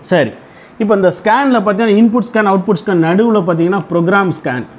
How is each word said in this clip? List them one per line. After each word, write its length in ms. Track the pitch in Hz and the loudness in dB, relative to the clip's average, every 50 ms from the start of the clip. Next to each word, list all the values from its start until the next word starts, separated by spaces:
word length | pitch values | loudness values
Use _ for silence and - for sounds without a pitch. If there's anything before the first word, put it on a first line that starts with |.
| - - | -2 0
சரி, 220 | 185 170 139 110 - - - - - - - - - - | 0 0 0 -2 -4 -14 -20 -20 -20 -20 -20 -20 -8 -6
இப்போ 120 | 220 202 220 196 | -2 0 0 2
இந்த 100 | 190 180 - - | 2 0 0 0
ஸ்கேன்ல 380 | - 214 220 254 285 277 247 226 | -2 0 0 2 2 2 0 0
பார்த்தீங்கன்னா, 360 | 196 208 202 185 233 226 202 208 | 0 -2 -2 0 0 2 4 4
input 260 | 233 233 214 247 214 - | 4 2 2 0 -4 -2
scan, 220 | - 220 208 196 | -2 -2 0 2
அவுட்புட் 300 | 190 190 185 220 202 170 - | 0 0 0 -2 -2 -2 -2
scan, 180 | 208 190 170 160 | -2 0 0 0
நடுவுல 320 | 165 180 190 233 233 214 208 185 | 2 2 2 2 2 0 0 0
பார்த்தீங்கன்னா 340 | 170 170 165 165 175 190 202 - - 165 | 0 -2 0 0 -2 -2 -4 -4 -4 -2
program 400 | 170 170 170 196 202 196 185 147 - | -2 0 2 0 0 0 -2 -4 -6
scan 280 | - 151 123 127 110 - - | -6 -6 -6 -6 -10 -12 -18